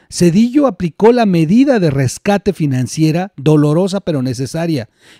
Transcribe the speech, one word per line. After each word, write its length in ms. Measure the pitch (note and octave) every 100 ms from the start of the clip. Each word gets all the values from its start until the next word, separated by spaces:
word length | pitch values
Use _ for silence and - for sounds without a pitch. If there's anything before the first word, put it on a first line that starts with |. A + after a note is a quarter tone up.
| _
Cedillo 580 | - F3 E3+ A#3+ C4+ C#4
aplicó 440 | F#3 F3+ - G#3
la 140 | B3 G#3+
medida 540 | E3+ D#3 A3 C#4 A#3+
de 120 | E3+
rescate 600 | C3+ C3 - - G3+ -
financiera, 800 | - D3+ B2+ B2 - D#3 D#3+ F#3+ -
dolorosa 640 | C3+ D#3 D3 D#3 G3 F#3+
pero 220 | F#3+ D3
necesaria, 680 | B2+ A#2+ C3+ D#3+ E3+ D3 G#2 _ _ -